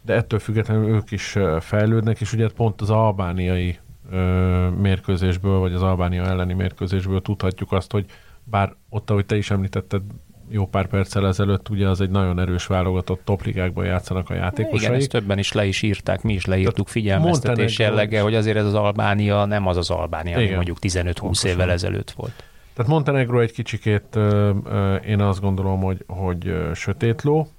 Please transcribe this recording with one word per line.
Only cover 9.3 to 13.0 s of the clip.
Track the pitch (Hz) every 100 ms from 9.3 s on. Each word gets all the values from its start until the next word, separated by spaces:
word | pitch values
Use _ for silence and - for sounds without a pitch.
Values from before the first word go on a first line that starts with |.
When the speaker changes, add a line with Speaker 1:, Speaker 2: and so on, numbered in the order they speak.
Speaker 1:
is | 104 98
említetted, | 101 98 104 - 101 101 110 - - -
jó | 110 92
pár | 101 95
perccel | 98 95 101 98
ezelőtt, | 95 98 98 -
ugye | 101 98
az | 92
egy | 95
nagyon | 98 92 90
erős | 90 90
válogatott, | - 92 92 92